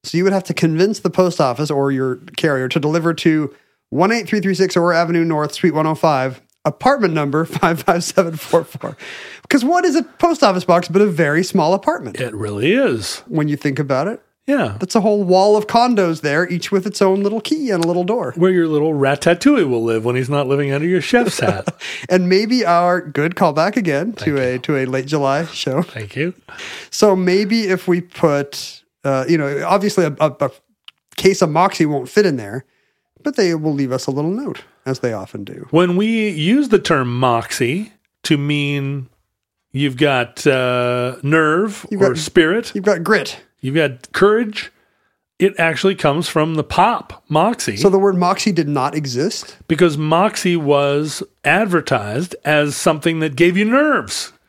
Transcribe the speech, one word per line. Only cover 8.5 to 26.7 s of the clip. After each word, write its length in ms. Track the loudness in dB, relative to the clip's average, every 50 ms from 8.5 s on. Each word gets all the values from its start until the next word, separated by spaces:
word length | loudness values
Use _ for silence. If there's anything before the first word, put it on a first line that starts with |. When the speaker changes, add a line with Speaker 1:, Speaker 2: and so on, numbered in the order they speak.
| 0 0 0
Speaker 1:
four. 320 | -2 -12 -12 -10 -10 -12 _ -18 -18 -16 -16 -18 -18 -20 -20 -4
'Cause 160 | 0 0 2 2
what 220 | 2 2 2 2
is 100 | 2 2
a 80 | 0 -2
post 400 | -2 -2 _ 0 0 2 4 4
office 220 | 4 4 2 2
box 240 | 4 2 2 2 2
but 120 | 2 2
a 60 | 2
very 380 | 2 2 2 2 2 2 0 0
small 280 | 0 0 0 2 2 0
apartment? 460 | 2 0 -2 -2 -2 -6 -10 -8 -8
Speaker 2:
It 140 | -8 -8 -6
really 380 | -6 -6 -6 -4 -2 0 2 2
is. 460 | 2 2 0 0 -2 -4 -8 -10 -12 -12
Speaker 1:
When 200 | -6 -4 -2 -2
you 80 | -2 -4
think 240 | -2 -4 -4 -4 -4
about 300 | -4 -2 -2 -2 -2 -4
it. 120 | -6 -8 _ _ _ _ _
Speaker 2:
Yeah. 300 | -2 0 0 0 -2 -4 -8
Speaker 1:
That's 160 | -8 0 0
a 60 | 2
whole 220 | 2 2 2 2 2
wall 320 | 4 4 4 6 6 4
of 120 | 2 2
condos 540 | 2 2 4 4 4 4 2 2 0 0 -2
there, 280 | -2 0 0 0 0 -2
each 220 | -4 -6 -4 -2
with 160 | -2 -2 -2
its 160 | -4 -2 0 2
own 180 | 2 2 2
little 180 | 0 -2 -2 -4
key 300 | -2 -4 -4 -2 -2 -2
and 140 | 0 0 0
a 40 |
little 160 | 0 0 0 -2
door. 300 | -2 -2 -2 -4 -6 0
Speaker 2:
Where 140 | 2 2 2
your 180 | 4 2 2
little 260 | 2 0 0 0 0 0
ratatouille 760 | 2 2 0 0 2 2 2 2 4 4 4 4 4 2 2
will 140 | 0 0 0
live 220 | 0 0 0 0
when 100 | 0 -2
he's 140 | -2 -2 -2
not 180 | -2 -2 0
living 240 | 0 0 0 0 -2
under 160 | -2 -2 0
your 140 | 0 0 -2
chef's 380 | 0 2 2 2 2 0 -2 -2
hat. 280 | -2 -2 -2 -2 -6 -8 -10 _ -14 -14 -12
Speaker 1:
<laughs> 160 | -14 -4 0
And 180 | 0 2 2
maybe 380 | 2 2 0 2 0 -2 0 2
our, 340 | 2 2 2 4 2 0 0
good 360 | -4 -4 -4 -2 -2 -2 0
callback 420 | 2 0 2 2 2 0 0 0
again 360 | -2 -2 0 -2 -2 -2 -4 -8
to 100 | -4 -4
Speaker 2:
Thank 160 | -2 -2 0
Speaker 1:
a, 140 | -2 -2 -2
Speaker 2:
you. 60 | -4
Speaker 1:
to 180 | -4 -2 -2
a 80 | -2 -2
late 180 | -2 -2 -4 -4
July 400 | -2 -2 0 0 0 0 0 -4
show. 380 | -6 -8 -6 -6 -2 -2 -2 -4
Speaker 2:
Thank 320 | -4 -8 -14 -14 -10 -6
you. 180 | -6 -6 -6 -6 _ _ -20 -18 -16 -16 -16